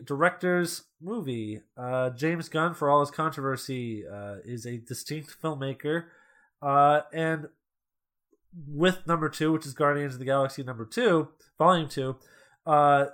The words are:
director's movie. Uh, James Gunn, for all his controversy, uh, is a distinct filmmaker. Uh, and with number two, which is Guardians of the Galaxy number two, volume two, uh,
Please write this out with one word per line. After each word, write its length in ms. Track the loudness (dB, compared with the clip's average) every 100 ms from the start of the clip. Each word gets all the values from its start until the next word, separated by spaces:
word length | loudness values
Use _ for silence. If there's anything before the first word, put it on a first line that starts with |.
director's 800 | -4 0 0 0 -2 0 -2 -6 -14 _
movie. 600 | -10 -8 -6 -6 -8 -10 _ -12
Uh, 340 | -4 -2 -2
James 380 | -2 -2 -2 -4
Gunn, 260 | -2 -2
for 160 | 0 2
all 80 | 4
his 140 | 2
controversy, 920 | -2 -4 -2 -4 -4 -6 -6 -6 -8
uh, 340 | -10 -12 -12 -12
is 220 | -12 -10 -10
a 120 | -10
distinct 600 | -10 -12 -10 -10 -12 -8
filmmaker. 680 | -8 -6 -6 -6 -4 -4 -6 _ _ _ _ _
Uh, 420 | 2 6 6 6 2
and 360 | -2 -2 -2 -6 _ _ _ _ _ _ _ _ _ _ -18 -8
with 400 | 2 2 2 -2
number 220 | 0 -2
two, 240 | 0 0
which 140 | 0 -2
is 80 |
Guardians 400 | 0 2 2 -2
of 40 | -4
the 60 |
Galaxy 400 | 0 2 0 -4
number 200 | -10 -8
two, 440 | -6 0 4 4 2 _ _ 2
volume 320 | 4 4 0
two, 280 | -6 -6 -8 _ _ _ _
uh, 420 | 2 4 6 6 2